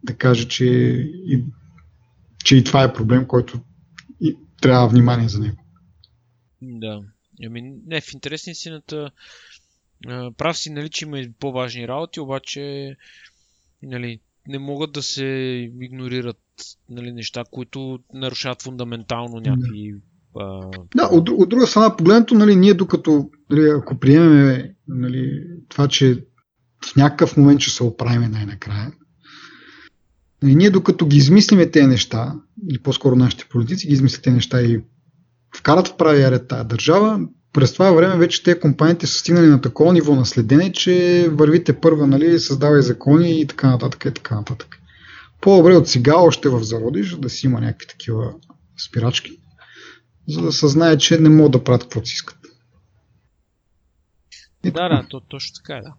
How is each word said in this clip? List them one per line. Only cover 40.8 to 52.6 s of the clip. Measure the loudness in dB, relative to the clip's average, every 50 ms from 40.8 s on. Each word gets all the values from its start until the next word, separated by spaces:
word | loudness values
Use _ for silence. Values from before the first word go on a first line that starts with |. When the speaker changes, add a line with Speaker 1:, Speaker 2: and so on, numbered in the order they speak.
| -2 0 0 0 2 2 2 2 2 0 2
Speaker 1:
вървите | 2 2 2 2 0 0 -4 -4 2
първа, | 2 2 2 4 2
нали, | 2 2 2 2 2 2 0
създавай | 0 -2 -4 -2 0 4 4 4 4
закони | 2 -2 -4 2 4 4 4 4 2 0 -2
и | -2
така | -4 -6 -2 0 0
нататък, | 2 2 -2 -4 -8 -6 -8
и | -8 -8
така | -8 _ -8 -8
нататък. | -8 -6 -8 -12 -12 -12 _ -20 _ _ _ _ _ _ -20 -20 -20 -20 _ _ _
По-добре | 2 4 6 8 8 8 8
от | 6 4 2
сега, | -2 0 2 2 4
още | 6 4 4 4 2 -2 -2
в | -2 -2 -4
зародиш, | -4 -8 -6 -6 -4 -4 -4 -6 -6 -6
да | -10 -10 -10
си | -10 -4 -4
има | -2 -2 -2
някакви | -4 -6 -8 _ -12
такива | _ -20 _ -10 -8 -6 -6 -6 -8 -10 -14 _ _ _ _ _ _ _ _ -18 -10
спирачки, | -8 -4 -4 -2 -4 -4 -8 -10 -20 -20 _ _ _ _ -20 _ -20 -20 -20 -20 -20 _ _ _ _ _ _ -10
за | -8 -6 -4
да | -4 -4
се | 0 0 0
знае, | 2 2 2 2 0 0
че | 2 0 2 4
не | 6 6
могат | 6 8 6 6 4
да | 0 0
правят | 0 0 0 -2
каквото | -4 -10 -10 -10 -8
си | -12
искат. | -12 -14 -16 -20 _ _ -20 _ _